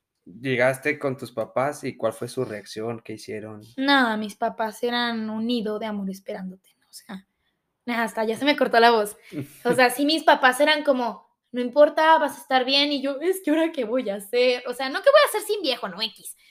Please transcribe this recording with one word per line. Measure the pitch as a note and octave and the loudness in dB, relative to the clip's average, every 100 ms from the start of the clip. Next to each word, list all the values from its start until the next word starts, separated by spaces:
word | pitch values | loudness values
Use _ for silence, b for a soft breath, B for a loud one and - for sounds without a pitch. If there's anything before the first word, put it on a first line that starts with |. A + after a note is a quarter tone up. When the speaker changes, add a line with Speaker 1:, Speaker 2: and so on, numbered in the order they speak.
| _ _ - | _ _ -20
Speaker 1:
llegaste | G2+ C3 B2 B2+ C3+ D3 D3 | -10 -4 2 2 0 -4 -2
con | C#3 C3 | -4 -6
tus | A#2 | -8
papás, | - A2 B2 C#3 C#3+ | -8 -4 -2 -2 -4
¿y | C3+ - | -10 -4
cuál | A2+ | -4
fue | A2 A#2+ | -4 -8
su | - A#2 | -6 -6
reacción? | G#2+ G2+ G#2+ A2+ A2+ | -8 -12 -10 -8 -8
¿Qué | - | -12
hicieron? | A2 - G#2+ G#2+ G#2+ A2 - | -14 -12 -12 -12 -16 -14 -4
Speaker 2:
No, | C4+ C#4 A#3+ G#3+ | 2 2 2 -2
mis | G#3+ - | -6 -6
papás | A3+ A3+ A3 G#3+ | -6 -4 -8 -4
eran | A#3+ A#3+ A#3+ A#3 A3 | -4 -2 -4 -4 -6
un | A3 A3+ | -6 -2
nido | A#3+ G#3 G#3+ | -2 -2 -6
de | A3 | -6
amor | G#3 G3 | -6 -8
esperándote, | F#3+ - G3 F#3 F#3 _ _ | -10 -12 -10 -12 -14 _ _
¿no? | _ | _
O | |
sea, | - - G3 - _ _ _ _ _ - | -20 -16 -18 -18 _ _ _ _ _ -8
hasta | A#3 A3+ A3+ A3 | -4 -4 -2 -4
ya | A3+ | 0
se | C#4 | 0
me | C#4+ | 2
cortó | B3+ A#3 | 2 6
la | A#3 | 6
voz. | A3+ G#3 - B D3+ C3+ - A#3+ | 6 0 -8 B -12 -12 -6 -2
O | |
sea, | B3 B3 | 4 2
Speaker 1:
<laughs> | |
Speaker 2:
sí, | B3 D4 | 2 0
mis | D#4+ | 2
papás | D#4 C#4 C4 B3+ | 4 4 4 4
eran | D4+ D4+ | 2 4
como, | D4 B3+ A#3 G3+ _ _ _ | 2 0 -2 -6 _ _ _
"No | B3 | -6
importa, | B3 C4+ D4+ D4+ D#4 D#4+ | -2 6 6 6 4 6
vas | C#4+ - | 2 -4
a | |
estar | - C4 B3+ | -2 0 2
bien", | C#4 D4 | 2 2
y | C#4+ | 0
yo, | C#4 C4+ | -4 -2
"Es | E4+ F#4+ | -4 -2
que, | - | 0
¿ahora | D#4+ E4 | 2 0
qué | D4+ G#3+ | -2 -2
voy | B3+ B3 | -2 -4
a | G3+ | -8
hacer?". | G3 A#3+ B3+ B3 A#3+ | -4 0 2 0 -6
O | |
sea, | B3 C4+ | -6 -6
no | F4 | 2
que | C5+ | 6
voy | D5 C#5+ | 6 6
a | |
hacer | G#4+ | 0
sin | - G#4+ | -4 -2
viejo, | D4+ A#3+ G3+ | -2 -4 -6
no, | F3 | -6
X, | A3 - - - b | -8 -8 -20 -20 b